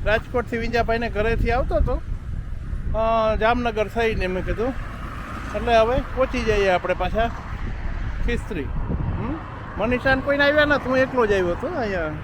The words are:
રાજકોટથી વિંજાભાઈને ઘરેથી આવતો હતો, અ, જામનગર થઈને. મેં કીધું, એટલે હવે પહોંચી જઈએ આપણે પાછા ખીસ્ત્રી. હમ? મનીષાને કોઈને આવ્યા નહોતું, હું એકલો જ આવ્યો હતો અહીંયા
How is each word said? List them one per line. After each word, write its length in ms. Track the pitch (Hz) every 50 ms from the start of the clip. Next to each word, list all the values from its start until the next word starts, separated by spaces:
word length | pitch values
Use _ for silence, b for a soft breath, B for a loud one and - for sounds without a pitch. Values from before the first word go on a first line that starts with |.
| -
રાજકોટથી 540 | 202 214 226 - - - 247 233 - 240 226
વિંજાભાઈને 520 | 226 233 240 233 226 226 226 226 233 220
ઘરેથી 400 | - 208 208 226 233 220 - 233
આવતો 240 | 240 254 277 - 349
હતો, 280 | 302 - 254 254 - - - - - - - - - - - - - - - - - - - - 220
અ, 380 | 226 226 226 226 220 220 214
જામનગર 520 | 202 214 220 240 247 240 240 214 214 214 190
થઈને. 380 | - 226 233 226 214 190 190
મેં 200 | 185 185 185 175
કીધું, 260 | 180 175 185 220 262 254 - - - - - - - - - - - - - - - -
એટલે 220 | 208 226 240 233
હવે 200 | 226 220 226 254
પહોંચી 440 | 277 262 - - 247 262 262 262 247
જઈએ 280 | 233 220 214 202 196 190
આપણે 260 | 180 175 175 180 180
પાછા 340 | 175 185 180 180 214 226 233 - - - - - - - - - - - - - - - - - - -
ખીસ્ત્રી. 360 | - 240 226 - - 214 160
હમ? 760 | 131 117 - - - - - - - - - - - 240 311 320 - - - - - - - -
મનીષાને 420 | 202 233 247 247 - 269 262 262
કોઈને 240 | 254 285 285 277 285
આવ્યા 200 | 285 294 302 294
નહોતું, 240 | 294 294 269 - 247
હું 100 | 262 262
એકલો 280 | 262 262 262 247 233
જ 60 | 202
આવ્યો 160 | 202 190 180 175
હતો 180 | 170 - 233
અહીંયા 440 | 311 359 302 233 208 196 175 160 156 151 151